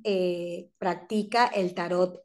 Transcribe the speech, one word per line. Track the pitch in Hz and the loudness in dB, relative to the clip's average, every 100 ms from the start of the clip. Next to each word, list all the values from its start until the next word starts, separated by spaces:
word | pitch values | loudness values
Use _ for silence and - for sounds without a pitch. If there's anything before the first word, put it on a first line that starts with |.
| 214 | -2
eh, | 190 180 175 175 175 - - | 2 0 -2 -4 -8 -12 -6
practica | 190 175 - 214 202 240 247 | -4 -4 -2 -2 2 2 2
el | 202 180 | 2 -2
tarot | 180 175 180 180 180 | -2 -2 2 0 -2